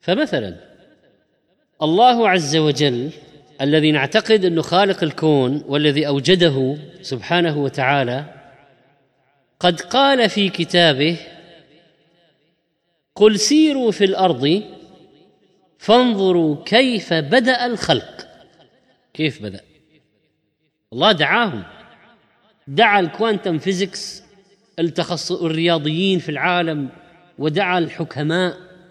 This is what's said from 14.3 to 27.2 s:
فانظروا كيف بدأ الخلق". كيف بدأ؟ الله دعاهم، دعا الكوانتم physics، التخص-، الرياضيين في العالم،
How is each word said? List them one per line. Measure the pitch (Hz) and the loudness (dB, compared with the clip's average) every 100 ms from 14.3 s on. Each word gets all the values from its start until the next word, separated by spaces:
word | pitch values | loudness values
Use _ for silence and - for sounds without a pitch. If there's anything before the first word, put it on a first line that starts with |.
| 135 139 185 208 - - - - _ _ _ _ _ _ _ | 2 0 0 -2 -20 -20 -20 -20 _ _ _ _ _ _ _
فانظروا | - 233 254 208 190 175 160 147 | 4 4 4 2 2 2 2 -2
كيف | - 220 262 226 - | 0 2 2 -2 -2
بدأ | 165 143 240 240 247 247 | -4 2 0 2 -2 -2
الخلق". | 233 - 135 - - - - _ _ 151 _ _ _ _ | -6 -2 -2 -2 -20 -20 -20 _ _ _ _ _ _ _
كيف | - 156 - | -6 -6 -4
بدأ؟ | 104 95 _ _ _ _ _ _ _ _ _ _ _ _ _ | -14 -14 _ _ _ _ _ _ _ _ _ _ _ _ _
الله | 117 185 | 0 2
دعاهم، | 185 143 202 226 120 87 - - - _ _ _ _ _ _ - | 2 0 0 -2 -4 -14 -20 -20 -20 _ _ _ _ _ _ -8
دعا | 139 226 208 | 2 4 4
الكوانتم | 170 - 220 202 190 160 | 0 -2 -2 -2 -4 -4
physics، | 180 185 190 - - - _ _ _ _ _ - | -4 -4 -4 -8 -16 -16 _ _ _ _ _ -6
التخص-، | 165 151 160 170 - | -4 -4 -6 -6 -6
الرياضيين | 170 165 160 170 165 147 156 190 185 | -4 -4 -2 0 0 -2 -2 0 0
في | 151 | -2
العالم، | 143 160 180 165 151 135 - - _ | -4 -2 0 -2 -4 -8 -12 -20 _